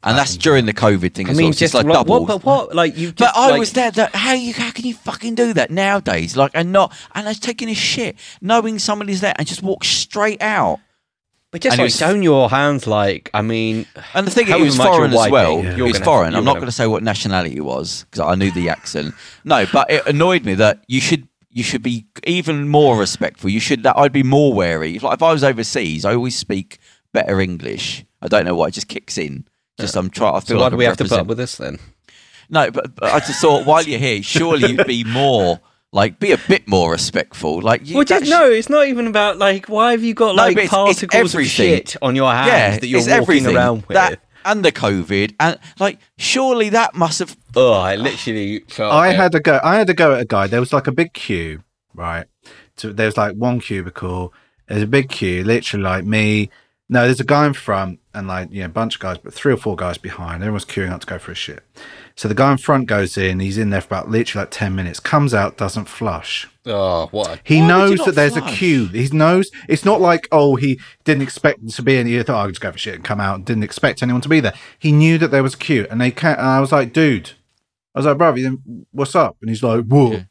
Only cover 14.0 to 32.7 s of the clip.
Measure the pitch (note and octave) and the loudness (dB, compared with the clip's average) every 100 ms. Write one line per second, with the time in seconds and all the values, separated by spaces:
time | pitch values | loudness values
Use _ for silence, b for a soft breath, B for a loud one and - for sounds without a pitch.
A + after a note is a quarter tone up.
14 | - F3 F#3+ F3+ A3+ E3+ D#3 C3 C3 F3 | -8 -4 -2 0 2 4 4 4 4 4
15 | C#3+ A#2 A2 C3+ F2 D#2+ F2+ F2+ B2 G#2 | 4 4 4 4 4 2 -2 -2 0 0
16 | F#2+ D3+ E2 - A#2+ C#3 B2 A#2+ A2+ G#2+ | 2 2 2 0 0 0 -2 -2 0 0
17 | A2+ G2+ G#2 F#2+ E2+ C2 C#2+ B1+ E2+ - | -2 -4 -2 -2 -2 -6 -6 -6 -6 -10
18 | - - D#2 F#2 G2 F2 E2+ D#2 - D#2+ | -12 -6 -2 0 0 0 -4 -4 -8 -8
19 | D2 - B B - C#3+ F#2+ - - D3 | -8 -10 B B -2 0 2 0 2 0
20 | - D3 E3+ F3+ A#2 F#2+ G#2+ G2+ _ B2+ | 0 2 2 2 0 2 2 2 _ -2
21 | - E3 - _ _ A#2+ A2+ B2+ A#2+ A#2+ | 0 -2 -4 _ _ -8 -4 -4 -4 -6
22 | - - - F3 D#3+ D3 C#3+ D3 D3 A#2 | -10 -12 -4 -4 -2 -4 2 4 4 4
23 | F#2+ - E2+ - F#2+ G#2 - C3+ B2 - | 0 -2 -6 -6 -4 -2 -2 0 2 2
24 | C3+ C3+ C3 C#3 D3 G#2+ F2 E2 D#2+ F2+ | 2 2 2 4 4 2 0 0 -4 -4
25 | B2+ - E3 D#3+ C#3 A#2 A2+ C#3 F#2+ D#2 | -4 2 2 4 2 0 -4 -4 -4 -4
26 | G2 A#2+ B2 A#2+ - G2+ G2 - b b | -2 -2 -2 -6 -6 -8 -8 -18 b b
27 | b - - F#2+ F#2 F2 A#1+ G#1 - - | b -2 0 0 -2 -4 -10 -8 -10 -12
28 | - _ - G#2 E2+ F2 D#2+ - - - | -16 _ 0 0 2 -2 -2 -4 -12 -14
29 | - - D#2 C2+ - _ _ _ G2+ G2+ | -12 -10 -8 -10 -16 _ _ _ -6 -4
30 | F#2 - A2 F2 F#2+ A2+ B2+ B2 A#2+ F2+ | -6 -2 0 0 -2 0 0 2 0 0
31 | G#2+ A2 F2 A2+ B2 - B1+ D2+ - _ | -2 -2 -2 -6 -8 -10 -12 -12 -18 _
32 | _ b b b b D#3 C3 | _ b b b b 0 0